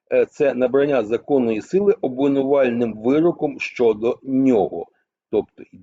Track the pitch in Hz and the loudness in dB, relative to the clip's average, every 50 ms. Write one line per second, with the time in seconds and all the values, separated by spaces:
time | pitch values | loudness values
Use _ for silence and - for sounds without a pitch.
0 | _ - - 127 120 - _ - 147 139 123 123 127 123 123 139 143 147 143 127 | _ -2 0 0 0 0 _ -2 0 0 0 0 -2 0 2 2 0 2 0 -2
1 | 107 104 117 113 - - 147 135 123 117 113 107 98 - - 190 202 202 202 - | -2 -2 -4 -6 -4 0 0 0 2 0 -2 -4 -4 -2 -2 0 2 2 0 0
2 | - 139 123 127 139 143 139 139 135 135 143 139 135 127 117 117 120 113 107 107 | -2 -6 -4 0 0 0 2 0 0 2 2 2 2 2 0 -2 -2 -4 -4 -4
3 | 110 123 139 156 165 175 165 - 151 147 131 131 - - - - 123 113 107 104 | -2 0 2 2 2 2 0 0 -4 -6 -6 -6 -12 -10 -4 0 2 2 2 2
4 | 110 117 127 - - 135 131 131 135 131 127 107 90 - 87 85 82 - _ _ | -2 -4 -4 -4 -6 -4 -2 0 2 4 4 2 2 0 -4 -8 -12 -12 _ _
5 | _ _ _ _ _ - - 107 95 - _ - - _ - 95 | _ _ _ _ _ -4 -4 -4 -4 -4 _ -20 -20 _ -20 -20